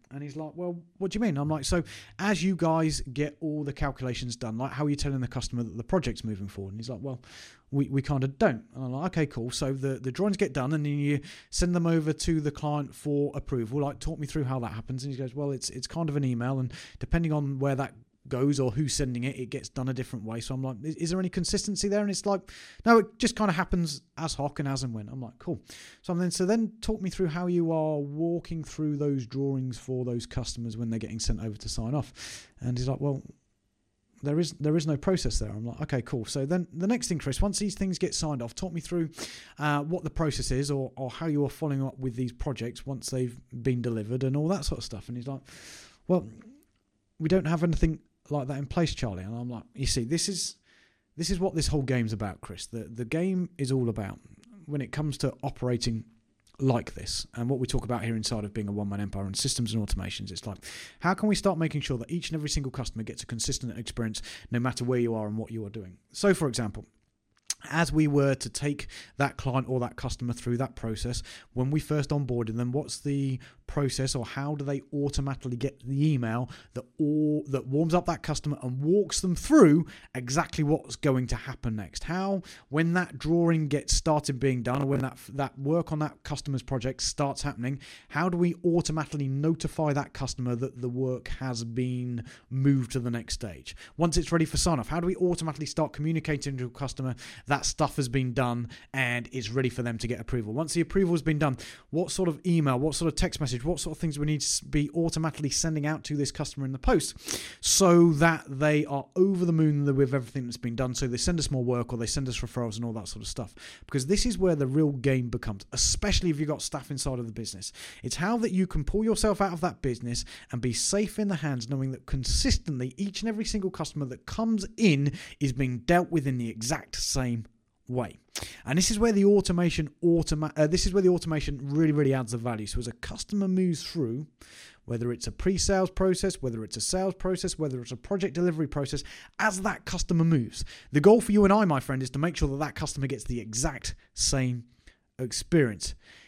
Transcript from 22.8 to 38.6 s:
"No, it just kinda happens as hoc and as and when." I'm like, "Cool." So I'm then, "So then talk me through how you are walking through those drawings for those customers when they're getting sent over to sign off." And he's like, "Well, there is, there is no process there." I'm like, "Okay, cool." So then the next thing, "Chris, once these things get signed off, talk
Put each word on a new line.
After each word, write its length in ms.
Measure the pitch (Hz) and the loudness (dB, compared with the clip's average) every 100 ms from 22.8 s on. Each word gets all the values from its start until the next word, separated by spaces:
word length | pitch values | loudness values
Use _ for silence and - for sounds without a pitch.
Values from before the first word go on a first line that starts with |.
| 226 | 8
"No, 120 | 233 | 8
it 200 | 208 - | 6 2
just 200 | 240 - | 0 2
kinda 160 | 208 | 2
happens 480 | 165 180 180 165 139 - - | 2 0 0 0 -4 -12 -8
as 160 | 160 | -6
hoc 260 | - 139 - | -2 -4 -2
and 80 | 139 | -2
as 160 | 135 | -2
and 100 | 127 | -4
when." 140 | 113 104 | -6 -8
I'm 140 | 131 | -10
like, 180 | - - | -12 -10
"Cool." 220 | 180 131 - - - - | -6 -6 -8 -20 -20 -12
So 100 | - | -4
I'm 80 | 170 | 0
then, 100 | 180 | 0
"So 160 | 175 185 | 2 2
then 280 | 226 220 - | 4 2 -2
talk 200 | - 220 | -4 -2
me 80 | 185 | -4
through 180 | - 180 | 0 0
how 200 | 170 180 | 0 0
you 240 | 175 165 | 2 2
are 280 | 160 156 151 | 2 0 0
walking 680 | 143 151 170 170 - 165 143 | -2 -2 -2 -2 -4 -8 -8
through 320 | - 151 143 | -4 -2 0
those 280 | 147 139 117 | 0 0 -2
drawings 520 | 135 139 135 131 110 | -2 -2 0 -4 -6
for 260 | - 127 | -6 -4
those 220 | 123 120 117 | -2 -4 -4
customers 500 | - 117 - 117 110 | -4 -4 -6 -8 -4
when 140 | 117 | -4
they're 100 | 113 | -4
getting 200 | 110 110 | -4 -4
sent 200 | - 107 | -2 0
over 160 | 110 104 | -2 -6
to 140 | - | -6
sign 260 | - 113 143 | -4 -2 -2
off." 520 | - - - - - - | -4 -10 -16 -16 -18 -8
And 180 | 123 123 | -4 -2
he's 100 | 127 | -2
like, 120 | 135 | 0
"Well, 240 | 143 135 - - _ _ _ _ _ _ _ _ | 0 -2 -6 -20 _ _ _ _ _ _ _ _
there 160 | 143 151 | 0 0
is, 140 | 160 - | 0 0
there 180 | 151 165 | 2 2
is 80 | 151 | 2
no 120 | 139 | 0
process 420 | 196 185 127 - | 2 2 2 0
there." 100 | 110 | 0
I'm 160 | 104 117 | -4 -8
like, 160 | - | -6
"Okay, 220 | 151 131 | -2 -2
cool." 220 | - 127 107 | -2 -4 -4
So 200 | 143 139 | -4 0
then 220 | 180 170 | 0 -2
the 140 | 156 190 | -2 0
next 220 | 247 240 | 0 0
thing, 100 | 160 | -2
"Chris, 240 | 139 131 | -2 0
once 160 | 208 190 | 0 0
these 160 | 208 | -4
things 240 | - 190 170 | -2 -4 -2
get 160 | 185 | -2
signed 300 | - 156 135 | -2 -2 -2
off, 100 | 117 | -6
talk 180 | - | -6